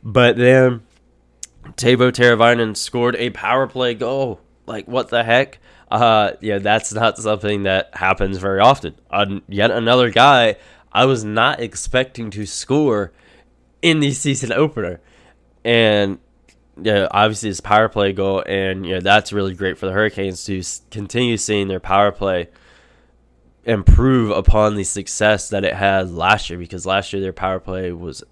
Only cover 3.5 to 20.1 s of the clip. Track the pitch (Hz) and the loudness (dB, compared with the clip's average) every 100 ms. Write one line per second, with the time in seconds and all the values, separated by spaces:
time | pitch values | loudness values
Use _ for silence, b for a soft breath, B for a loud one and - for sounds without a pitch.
3.5 | 127 127 127 123 113 117 135 131 98 _ | -2 -2 -2 -4 -4 -6 -4 -6 -8 _
4.5 | _ - 110 - 123 113 117 113 120 139 | _ -14 -14 -6 -6 -2 -2 2 2 2
5.5 | - b b b 110 117 110 104 - 107 | -6 b b b 0 4 4 2 -2 -6
6.5 | 101 101 110 - 107 113 - 107 107 104 | -4 0 -2 -2 -2 -2 -2 -4 -2 -2
7.5 | 104 98 95 - - 92 95 98 95 95 | -4 -2 -2 -2 -4 -2 0 -2 -4 -4
8.5 | 95 113 139 85 76 _ 98 101 98 - | 4 4 4 -2 -14 _ -4 -4 -6 -10
9.5 | 98 113 107 113 127 120 110 135 135 117 | -2 0 0 2 2 2 4 6 6 2
10.5 | 104 b b b - 127 127 107 107 123 | -2 b b b 0 2 0 -2 0 0
11.5 | 143 117 - - 127 131 - 113 101 104 | -2 -8 -10 -4 -4 -4 -8 -12 -10 -10
12.5 | - - 139 151 107 95 b b b b | -12 -2 0 2 0 -4 b b b b
13.5 | _ _ _ 165 160 143 135 147 135 117 | _ _ _ 0 2 0 -2 -4 -4 -4
14.5 | 117 151 120 92 87 b b b b _ | -2 -2 -2 -8 -10 b b b b _
15.5 | _ 117 117 113 104 101 98 _ _ _ | _ 0 2 4 2 0 -6 _ _ _
16.5 | _ _ - 95 101 95 101 107 107 110 | _ _ -8 -2 0 0 2 0 0 -6
17.5 | 92 - 104 110 - 98 98 98 95 - | -8 2 2 4 0 -2 0 -2 -2 -2
18.5 | 98 95 95 92 92 92 104 - 101 95 | -4 -2 -6 -6 -4 2 2 2 -4 -4
19.5 | 90 95 - 95 95 107 | -4 -6 -4 -4 0 0